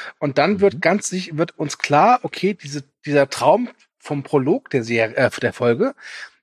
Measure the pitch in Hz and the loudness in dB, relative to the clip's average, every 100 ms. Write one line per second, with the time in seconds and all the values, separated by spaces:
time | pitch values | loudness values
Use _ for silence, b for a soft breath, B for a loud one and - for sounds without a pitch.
0 | B B 147 131 165 208 196 160 160 196 | B B -4 0 2 4 2 2 0 0
1 | - 185 180 151 165 - 147 - - 143 | -2 -8 -6 -4 -4 -4 -8 -6 0 4
2 | 208 247 156 - 190 208 143 143 - _ | 4 4 0 -4 -4 -4 -10 -12 -14 _
3 | 151 143 139 - 127 208 240 - _ _ | 0 2 2 2 4 4 0 -10 _ _
4 | - 143 135 147 131 247 - 131 113 117 | -8 -8 0 0 2 0 -2 -4 -2 0
5 | 110 139 123 - 117 - 120 120 262 - | 0 0 0 0 -4 -2 0 0 -2 -4
6 | B B B B | B B B B